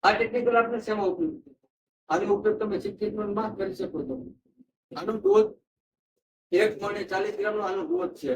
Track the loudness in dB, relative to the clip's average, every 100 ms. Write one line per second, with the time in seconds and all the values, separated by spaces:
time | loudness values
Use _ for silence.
0 | 4 4 2 2 4 4 4 -2 -2 0
1 | 0 0 -2 -4 -16 _ _ _ _ _
2 | _ 0 2 2 2 0 0 -2 -4 -4
3 | -4 -2 -2 -2 -4 -4 -6 -4 -6 -6
4 | -6 -8 -10 -18 _ _ -20 _ _ -8
5 | -6 0 4 6 4 -2 _ _ _ _
6 | _ _ _ _ _ 2 2 0 -6 -6
7 | -4 -4 -4 -2 -4 -2 -2 -4 -2 -2
8 | -2 -6 -4